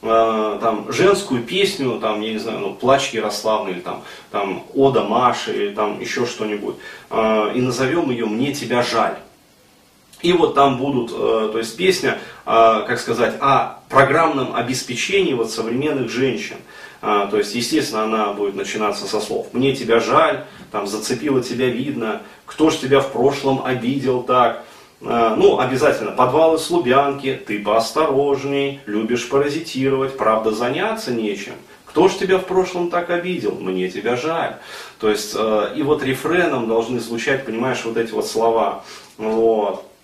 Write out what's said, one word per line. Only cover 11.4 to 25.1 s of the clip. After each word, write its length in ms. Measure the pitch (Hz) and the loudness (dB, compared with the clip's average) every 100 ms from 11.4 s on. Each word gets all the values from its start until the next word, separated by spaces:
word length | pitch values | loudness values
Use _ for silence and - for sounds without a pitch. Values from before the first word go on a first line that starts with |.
| 110 | 0
то 60 | 110 | -2
есть 180 | 113 - | -6 0
песня, 420 | 185 180 131 110 - - | 0 2 0 -4 -10 -14
э, 400 | - 113 113 110 104 | -2 6 6 6 0
как 120 | 117 | -4
сказать, 380 | - 117 113 - | -2 0 0 0
о 400 | 135 139 - - - | 2 2 2 -6 0
программном 680 | 175 135 156 160 143 120 | 4 4 4 2 0 -2
обеспечении 760 | 120 120 127 - 117 - 196 175 | -4 -4 -4 -6 -6 0 2 2
вот 180 | 127 107 | 0 -2
современных 600 | - 113 123 147 139 113 | -4 -4 -2 -2 -2 -2
женщин. 460 | 110 135 110 - - - - - - | 0 0 -2 -6 -12 -18 -20 -20 -10
А, 260 | - 104 101 | -2 0 2
то 100 | 104 | 0
есть, 160 | 101 | 0
естественно, 480 | 120 117 156 127 110 | -2 0 0 0 -2
она 300 | 107 110 104 | -2 0 -2
будет 200 | 101 101 | -2 -4
начинаться 520 | 92 98 107 110 101 98 | -4 -6 -2 -2 -2 -4
со 140 | 107 | -4
слов: 260 | 104 101 - | -4 -6 -4
"Мне 220 | 120 135 | 0 0
тебя 260 | 127 110 117 | 0 2 2
жаль", 440 | 107 135 131 - - - - | 4 4 4 0 -8 -18 -10
там, 160 | 107 101 | -8 -6
"Зацепило 560 | 104 - 123 147 131 | -6 -4 -4 0 0
тебя 260 | 120 120 127 | 0 -2 -2
видно", 520 | 117 143 120 113 107 - - | -2 -4 -4 -4 -6 -10 -20
"Кто 240 | - - 156 | -20 2 2
ж 80 | - | 2
тебя 240 | 131 139 | 4 4
в 100 | 135 | 4
прошлом 540 | - 131 - 139 127 | 2 2 2 0 0
обидел 580 | 123 123 113 139 127 123 | 0 -2 -2 -2 0 -2
так?". 420 | 117 127 - - - - - _ | 2 4 4 2 -12 -20 -20 _
А, 340 | - | -4